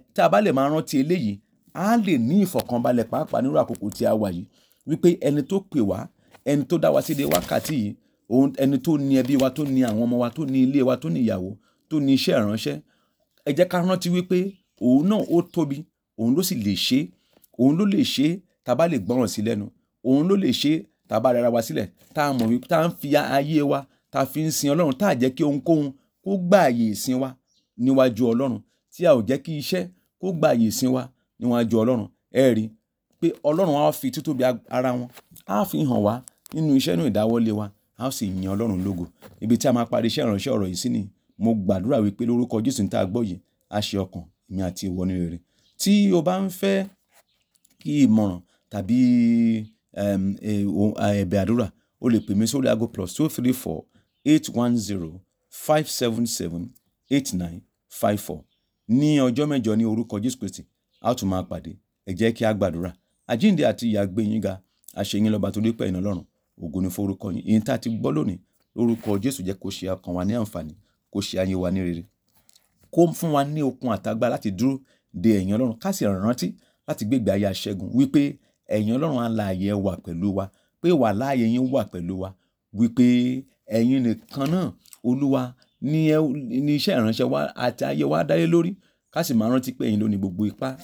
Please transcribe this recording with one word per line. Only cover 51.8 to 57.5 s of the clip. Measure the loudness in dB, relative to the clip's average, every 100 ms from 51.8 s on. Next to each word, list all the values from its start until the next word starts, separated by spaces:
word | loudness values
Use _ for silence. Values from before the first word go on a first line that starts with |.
| _ -4
o | 0
lè | 0
pè | 2
mí | 0 0
sórí | 0 0
aago | 0 -2
plus | -6 -8
two | -2 -2
three | 0 -2
four | -2 -4 -10 -12 _ _ _
eight | 2 2 2
one | -2 0 0
zero | -2 -6 -8 -12 _ _ _
five | -8 0 0 0
seven | -2 -2 0 -4
seven | -4 -6 -8 -12 -16 _ _ -2
eight | -2 -2
nine | -6 -6